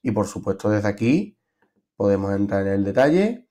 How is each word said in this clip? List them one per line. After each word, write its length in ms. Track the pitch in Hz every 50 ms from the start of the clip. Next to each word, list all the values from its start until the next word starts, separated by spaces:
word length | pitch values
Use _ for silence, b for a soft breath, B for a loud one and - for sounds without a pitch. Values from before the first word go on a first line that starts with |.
Y 100 | - 123
por 140 | 104 107 101
supuesto 440 | - - 104 95 98 95 - - 107
desde 180 | 107 107 101
aquí 500 | 104 101 - 113 117 143 180 208 - _ _ _ _ _ _ _ _ _ _ _ _ _
podemos 380 | _ 101 101 101 95 98 98 98
entrar 320 | 98 101 98 101 98 98
en 80 | 98 98
el 100 | 101 98
detalle 640 | 98 98 127 135 147 160 185 202 226 240 - _ _